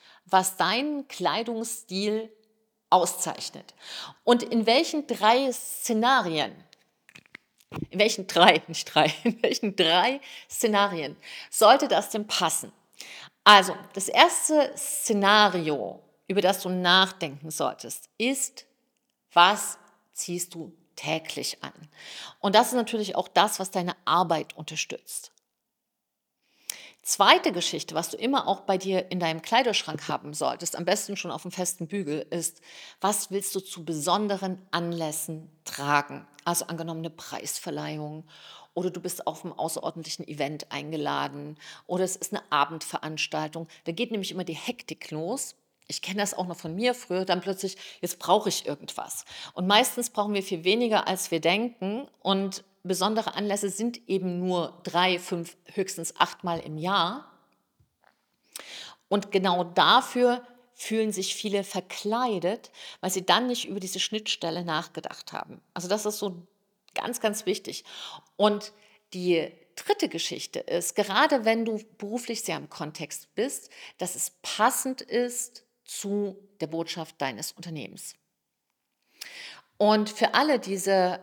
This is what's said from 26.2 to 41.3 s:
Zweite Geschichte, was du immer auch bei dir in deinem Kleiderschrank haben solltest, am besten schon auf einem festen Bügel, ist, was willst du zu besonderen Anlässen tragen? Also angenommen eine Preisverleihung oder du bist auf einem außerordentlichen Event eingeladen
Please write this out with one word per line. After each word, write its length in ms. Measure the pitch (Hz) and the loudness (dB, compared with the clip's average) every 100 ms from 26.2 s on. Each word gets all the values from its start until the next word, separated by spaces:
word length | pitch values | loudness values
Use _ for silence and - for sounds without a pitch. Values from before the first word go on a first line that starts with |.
| _ _ _ _ - - - _ | _ _ _ _ -16 -14 -20 _
Zweite 480 | - - 202 302 302 | -6 4 8 8 6
Geschichte, 420 | 175 - 156 - | 0 -2 -4 -4
was 140 | 160 175 | -4 -4
du 80 | - | -4
immer 320 | 240 277 - | 0 0 0
auch 140 | 196 | -2
bei 160 | - 190 | 0 0
dir 320 | 190 185 185 | 2 -2 0
in 100 | 185 | -2
deinem 220 | 165 160 | -2 -2
Kleiderschrank 680 | - 226 240 202 - 151 - | 2 2 4 0 -4 -8 -6
haben 240 | 143 147 | -6 -6
solltest, 420 | 151 135 123 170 | -4 -2 -2 -6
am 120 | - 175 | -4 0
besten 320 | 208 - 196 | 0 -2 -8
schon 120 | 180 | -8
auf 140 | 147 | -10
einem 80 | 180 | -10
festen 340 | 180 180 - 165 | -6 -6 -6 -6
Bügel, 400 | 202 147 151 - | -6 -4 -6 -6
ist, 320 | 170 165 - - - - - | -6 -6 -10 -20 -20 -20 -4
was 320 | 190 208 - | -2 -2 -4
willst 240 | 196 190 | -6 -4
du 60 | 196 | -6
zu 240 | 190 175 | -8 -10
besonderen 840 | 160 156 151 196 208 196 190 185 - | -6 -4 2 2 2 -2 -4 -8 -6
Anlässen 800 | 175 170 170 156 151 - 156 156 _ - | -4 -4 -4 -4 -6 -8 -10 -14 _ -14
tragen? 600 | - 143 147 - 139 - - - | -6 2 2 2 -8 -18 -8 -4
Also 180 | 170 | -2
angenommen 360 | - 165 165 160 | -4 -6 -6 -6
eine 100 | 165 | -8
Preisverleihung 1120 | 160 - - - - 175 147 151 156 151 156 - - - - - | -10 -12 -10 -8 -8 -8 -8 -6 -8 -8 -10 -16 -20 -20 -20 -10
oder 160 | - 180 | -4 -4
du 140 | 175 | -4
bist 240 | 180 - - | -8 -4 -4
auf 180 | 160 | -4
einem 80 | 180 | -10
außerordentlichen 760 | - 160 - 165 165 156 - - | -6 -6 -4 -6 -8 -10 -10 -10
Event 460 | 147 143 151 - | -6 -6 -6 -10
eingeladen 840 | 143 147 156 143 143 143 | -10 -8 -4 -2 -2 -4